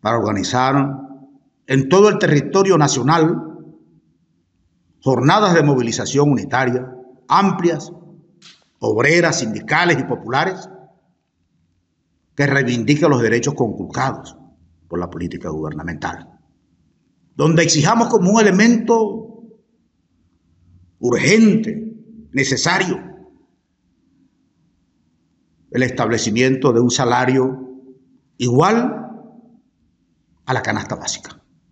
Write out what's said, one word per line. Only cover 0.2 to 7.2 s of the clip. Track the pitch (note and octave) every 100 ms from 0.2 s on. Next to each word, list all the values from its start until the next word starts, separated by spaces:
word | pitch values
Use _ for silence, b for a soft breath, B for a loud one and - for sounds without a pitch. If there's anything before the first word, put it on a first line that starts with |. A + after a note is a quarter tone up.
| G#2 G#2 F#2+ B2 C3 C#3 C#3+ - - - - _ _ _ -
en | C3+ C3+
todo | F#3 G#3
el | F#3+
territorio | D#3+ D3 - F#3+ G3 E3+
nacional | C#3+ C#3 B2+ E3+ D#3+ F#3 - - - - _ _ _ _ _ _ _ _ _ _ _ _
jornadas | C3+ B2 C3 G3+ G#3
de | E3+
movilización | D3 C3 A#2 A#2 G#2+ C3+ D3
unitaria, | B2 F#2 B2 B2+ B2 - - - -